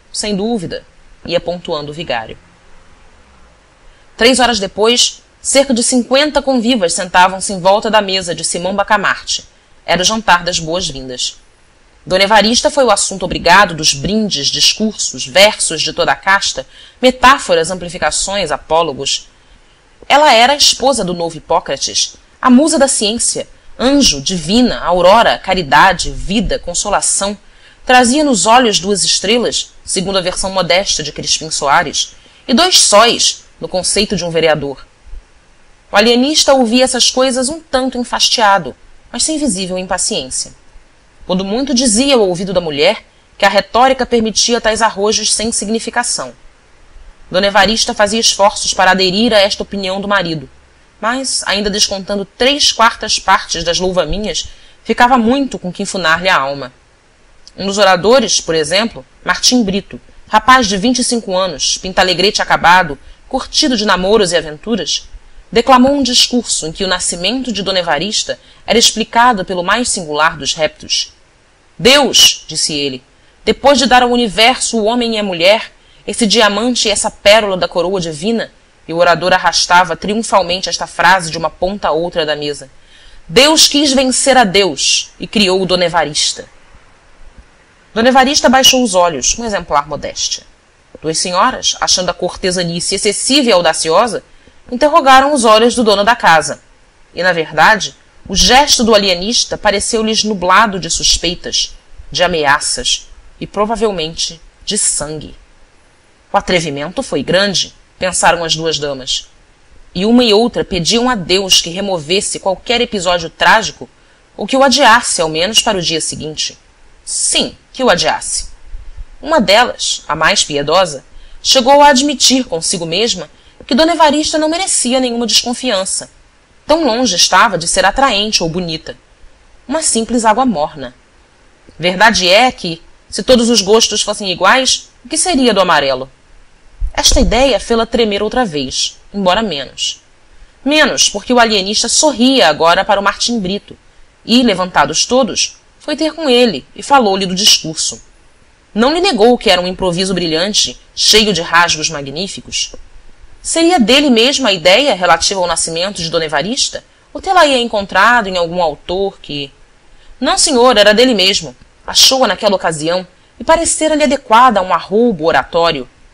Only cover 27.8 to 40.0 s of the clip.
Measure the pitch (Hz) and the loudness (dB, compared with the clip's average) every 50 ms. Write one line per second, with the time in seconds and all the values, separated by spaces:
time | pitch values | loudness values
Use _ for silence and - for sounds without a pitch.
27.8 | - - 254 254 254 233 262 311 302 285 247 185 - 220 233 262 254 214 196 156 | 0 4 4 4 4 4 2 2 2 2 0 0 2 4 4 4 4 2 0 -2
28.8 | 170 202 208 175 - - - - - 190 233 247 208 143 - - - - _ - | -2 -2 -2 -2 0 -2 -2 -2 0 0 0 0 0 -2 -4 -6 -8 -10 _ -20
29.8 | - - - 202 175 196 190 190 165 180 - - - 190 190 190 175 156 170 190 | -10 -6 -6 -4 -4 -2 -4 -2 -2 -2 -6 -4 -6 -4 -2 -4 0 0 0 0
30.8 | 202 - - - 151 147 - 160 143 - - - 151 160 - - 151 139 147 170 | 0 -2 -4 -4 -6 -8 -10 -10 -6 -4 -4 -4 -4 -8 -6 -4 0 2 2 2
31.8 | 175 135 - - - - - - _ - _ _ - - 254 254 349 370 - - | 0 -2 -4 -6 -6 -6 -10 -20 _ -20 _ _ -4 -2 0 2 2 2 2 0
32.8 | - - 208 202 233 240 156 - - - - - - - _ - 160 165 185 185 | 2 4 6 6 6 4 2 0 -2 -4 -4 -6 -16 -20 _ -14 -12 -6 -6 -4
33.8 | 175 - - 202 214 - - 165 175 170 160 160 160 156 151 151 143 139 131 - | -4 -2 -2 -2 -2 -2 -4 -4 -4 -2 -2 0 2 2 2 0 -2 -8 -10 -12
34.8 | - _ _ _ _ - - - _ _ _ _ _ _ _ _ _ _ _ _ | -18 _ _ _ _ -16 -16 -16 _ _ _ _ _ _ _ _ _ _ _ _
35.8 | _ - - 202 220 240 240 247 254 294 311 - - 294 277 262 247 214 240 254 | _ -2 0 2 2 4 2 2 2 0 0 0 2 4 4 4 4 2 2 2
36.8 | 254 254 - 233 233 - - 254 262 269 240 262 254 262 330 320 - - - 254 | 2 2 0 0 0 0 2 2 0 0 0 -2 -4 -4 -6 -10 -10 -4 -2 -2
37.8 | 269 262 - 247 233 - 220 220 - - - 247 220 202 196 190 151 123 - _ | -2 -2 -4 -6 -6 -6 -4 -2 -2 -2 0 2 2 4 2 2 0 -6 -14 _
38.8 | - - - - _ - - 147 - 311 311 277 302 247 180 190 190 175 185 185 | -20 -20 -20 -20 _ -12 -6 -6 -4 -2 -2 -2 -2 -2 -2 -2 -4 -6 -6 -6
39.8 | 185 185 190 180 | -6 -6 -4 -4